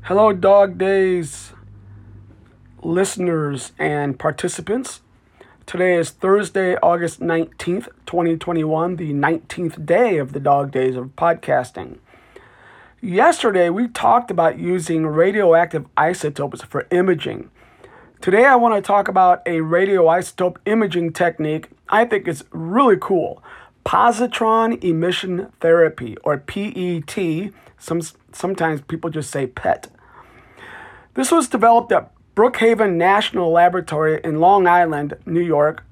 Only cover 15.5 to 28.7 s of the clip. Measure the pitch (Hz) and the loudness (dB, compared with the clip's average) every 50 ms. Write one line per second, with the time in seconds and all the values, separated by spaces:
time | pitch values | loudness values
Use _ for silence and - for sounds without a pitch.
15.5 | 165 165 175 170 - 156 143 - _ - 151 165 180 - - 151 139 - 143 139 | 6 4 4 2 -2 -8 -8 -4 _ 0 0 0 0 -2 -6 -8 -6 -6 -8 -8
16.5 | - - - - - 143 - _ 185 180 185 190 180 156 - 135 - - - - | -8 -14 -18 -8 -8 -8 -4 _ 0 0 2 2 0 -2 -4 -10 -10 -10 -14 -18
17.5 | _ _ - _ _ _ - - - - - - _ _ - 185 185 214 247 277 | _ _ -20 _ _ _ -20 -20 -20 -20 -20 -20 _ _ -2 2 4 4 6 6
18.5 | 262 247 240 233 220 202 196 - 202 202 202 202 190 185 185 180 180 180 - 175 | 6 6 4 2 2 0 0 0 0 0 0 2 2 4 4 4 4 2 0 -4
19.5 | 170 160 160 160 170 175 196 196 196 185 165 160 165 185 180 - - - 185 180 | -4 -2 -2 0 2 0 2 2 2 4 4 4 4 2 -2 -6 -6 -4 -4 -4
20.5 | 175 - _ 208 214 226 220 196 160 175 170 165 160 - 180 170 165 - 156 151 | -4 -6 _ -2 0 0 0 0 -2 -2 -4 -4 -2 0 -2 -2 0 -2 -6 -4
21.5 | 156 160 - _ _ _ _ - - 214 240 233 220 196 190 175 147 139 - _ | -4 -6 -8 _ _ _ _ 0 2 2 2 2 0 -4 -2 -4 -8 -8 -10 _
22.5 | - 160 165 165 190 247 285 247 196 - - - 196 175 156 - - - _ - | -12 -10 -8 -2 0 2 4 4 2 2 0 -2 -2 -2 -2 -4 -10 -14 _ -20
23.5 | - - - _ _ _ _ - - 185 220 240 233 214 247 240 - - 226 220 | -20 -20 -20 _ _ _ _ -2 0 2 2 2 2 0 -4 -4 -2 -2 0 2
24.5 | 220 226 226 226 233 - - 180 165 160 165 180 180 - - 190 180 175 - - | 2 2 2 0 -2 -2 -2 -2 -2 0 0 -2 -2 -4 -4 -6 -6 -6 -8 -10
25.5 | _ _ - 165 165 170 165 156 156 - 123 117 107 - - 156 147 139 143 - | _ _ 2 2 4 4 4 2 0 -6 -12 -12 -12 -6 -4 -4 -4 -4 -6 -10
26.5 | - 196 202 214 - 185 180 180 175 165 147 - - 214 190 165 156 160 - - | -8 -8 -8 -6 -6 -6 -4 -4 -4 -6 -8 -8 -6 -4 -4 -2 -4 -4 -6 -10
27.5 | - - _ - _ _ - - 165 170 160 - _ _ _ _ - - - 185 | -12 -18 _ -20 _ _ -10 -6 -6 -6 -6 -8 _ _ _ _ -12 -8 -6 -6
28.5 | 190 - 160 160 | -2 -2 -2 -2